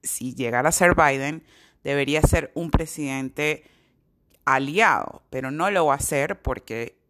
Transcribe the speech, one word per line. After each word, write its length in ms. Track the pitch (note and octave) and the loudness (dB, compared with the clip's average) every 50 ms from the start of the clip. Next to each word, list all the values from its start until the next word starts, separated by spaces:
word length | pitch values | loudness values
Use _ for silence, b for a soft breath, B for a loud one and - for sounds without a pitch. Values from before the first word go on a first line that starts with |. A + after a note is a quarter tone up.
si 320 | - - - - A#2+ C3 B2 | -8 -8 -8 -6 -8 -8 -6
llegara 340 | - C3 A#2 A#2 A#2+ C3 D#3+ | -4 -4 0 0 2 2 2
a 20 | |
ser 220 | E3 - F#3 F3 F3 | 2 4 4 4 6
Biden, 500 | E3+ D#3+ C#3+ C3+ C3+ C3+ C#3+ D#3 D#3+ b b b b b b b b _ | 6 4 4 4 0 -2 -4 -6 -8 b b b b b b b b _
debería 380 | C#3 C#3 C#3+ C#3 C3+ D3 D3+ | -2 -2 0 0 0 2 4
ser 280 | - - - E3+ D3 - _ | 4 4 4 2 0 -2 _
un 160 | D3+ E3+ F#3+ | -6 -4 -2
presidente 920 | - - E3 - - - D3+ C#3 C3+ C3+ C3 C3 - - D3+ D3+ D3+ D#3 b b b b b b b b _ _ _ _ _ _ _ _ _ | -2 -2 -2 -4 -6 -6 -4 -4 -4 -4 -6 -6 -4 -2 -2 -2 -2 -4 b b b b b b b b _ _ _ _ _ _ _ _ _
aliado, 800 | - C3+ C3+ C#3 C#3 D3+ G3 A3+ G3 C#3+ F2+ - - - - _ _ | 2 2 2 0 0 0 2 4 4 4 2 -2 -6 -12 -18 _ _
pero 200 | - C3 C3 C3 | -8 -8 -6 -6
no 200 | C#3 D#3 E3+ G3+ | -4 -2 -2 0
lo 160 | G3+ F#3 D#3+ | 2 2 2
va 80 | D3+ C#3 | 2 2
a 40 | C#3+ | 0
hacer 440 | - - D#3 C#3 C#3 E3 G3 - | -2 -2 0 0 0 -2 -4 -6
porque 560 | _ C3 B2+ - _ - A2 A2+ A#2 - _ _ _ | _ -6 -6 -6 _ -10 -8 -8 -8 -10 _ _ _